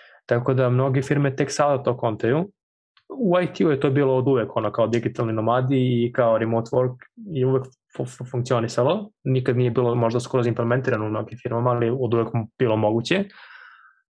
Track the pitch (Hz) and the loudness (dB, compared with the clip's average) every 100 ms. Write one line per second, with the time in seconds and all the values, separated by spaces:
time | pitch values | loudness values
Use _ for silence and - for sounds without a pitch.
0 | - - - 120 127 131 127 123 135 127 | -20 -20 -2 -2 0 0 2 2 2 0
1 | - 139 139 135 147 - 147 135 123 120 | 0 0 0 0 -2 0 0 2 0 -2
2 | 120 107 113 147 202 - _ _ _ _ | -2 0 0 0 -2 -10 _ _ _ _
3 | - 269 208 180 180 - 175 135 147 135 | -16 -2 2 2 0 0 0 2 2 2
4 | 135 131 131 127 107 113 107 110 113 117 | 2 2 2 2 0 -2 -2 0 0 0
5 | 123 - 117 110 110 123 131 135 127 120 | -2 -2 -2 0 0 0 2 0 2 2
6 | 120 123 117 110 113 113 117 127 127 127 | 0 2 2 2 2 0 0 0 0 -4
7 | - - 208 143 127 131 131 _ _ - | -16 -18 -8 -2 0 0 -2 _ _ -10
8 | 127 - 127 123 123 120 117 - 131 208 | -10 -10 -8 -6 0 0 0 0 0 0
9 | 208 _ 135 131 131 123 123 117 120 120 | -4 _ -2 0 0 0 0 2 0 2
10 | 117 120 123 131 120 113 117 127 127 110 | 0 0 -2 0 0 0 0 0 0 -2
11 | 107 107 107 120 120 117 123 120 117 131 | -2 -4 -8 -10 -6 -2 0 0 0 0
12 | 120 117 113 120 110 - 123 110 107 113 | 0 0 0 -4 -6 -2 0 2 2 0
13 | 113 185 202 - - - - - - _ | 0 -2 -2 -10 -20 -20 -20 -20 -20 _